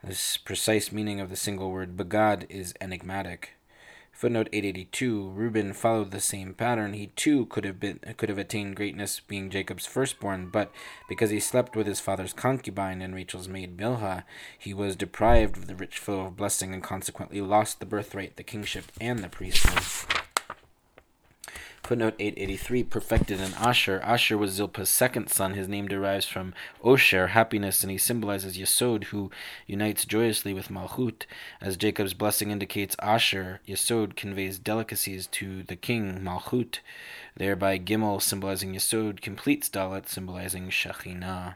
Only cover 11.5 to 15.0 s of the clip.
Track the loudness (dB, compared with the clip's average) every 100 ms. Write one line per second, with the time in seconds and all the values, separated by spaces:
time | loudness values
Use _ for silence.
11.5 | 2 2 0 0 -2 -2 -2 -2 0 0
12.5 | 0 -4 -4 -4 -4 -6 -8 -10 -10 -8
13.5 | -10 -10 -4 -2 0 -2 -4 -8 -18 -18
14.5 | -14 -8 -4 -2 -2